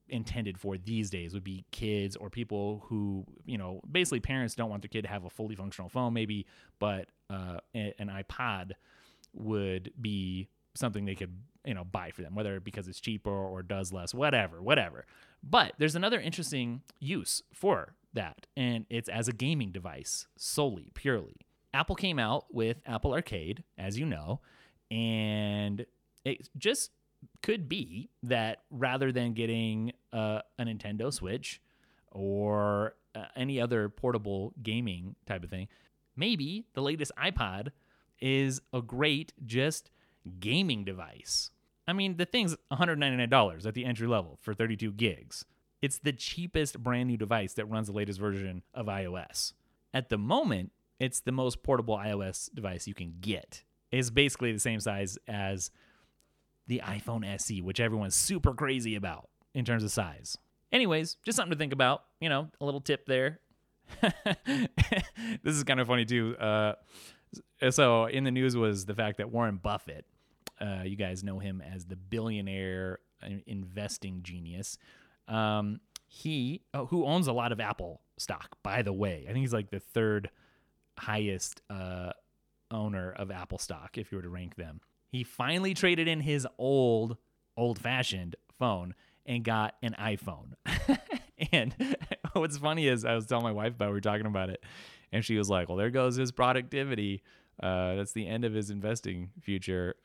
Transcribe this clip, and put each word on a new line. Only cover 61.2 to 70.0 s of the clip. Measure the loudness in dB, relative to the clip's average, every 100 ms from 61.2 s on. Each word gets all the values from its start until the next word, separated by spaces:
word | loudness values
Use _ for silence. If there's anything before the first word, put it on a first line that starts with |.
| 0
just | 0
something | 2
to | 0
think | 0
about. | 4 4 4 _ -4
You | 2
know, | 2 0 -4
a | -2
little | -2
tip | 0 0 4
there. | 4 4 0 _ _ _ _ -12 2
<laughs> | 2 4 0 0 0 0 2 4 4 4 -2 -6 -4 -2
This | 0 0
is |
kinda | 4 4 4
funny, | 4 4
too. | 4 2 0
Uh, | 2 4 4 0 -10 -20 -20 -20 -20 -20 -16 0 2
so | 8 8 8 6
in | 2 2
the |
news | 4 4 4
was | 4 2 -2
the |
fact | -2 -2 -2
that | -2
Warren | 0 0 0
Buffett, | -2 -4 -6 -14